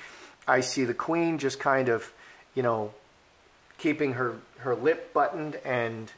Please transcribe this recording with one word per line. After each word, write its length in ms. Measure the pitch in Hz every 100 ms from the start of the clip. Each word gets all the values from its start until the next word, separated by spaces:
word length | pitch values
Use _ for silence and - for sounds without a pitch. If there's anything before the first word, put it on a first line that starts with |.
| - - - - -
I 140 | 131
see 240 | 127 143
the 100 | 120
Queen 440 | - - 165 170 160
just 200 | 135 -
kind 300 | 147 135 127
of 240 | 113 - - - - -
you 80 | 131
know, 300 | 120 110 107 - - _ _ _ _ _ _ -
keeping 360 | 160 147 143
her, 220 | 127 123 110 - -
her 160 | 131
lip 380 | 113 139 165 -
buttoned 460 | 151 143 175 151 -
and, 460 | 147 123 117 113 110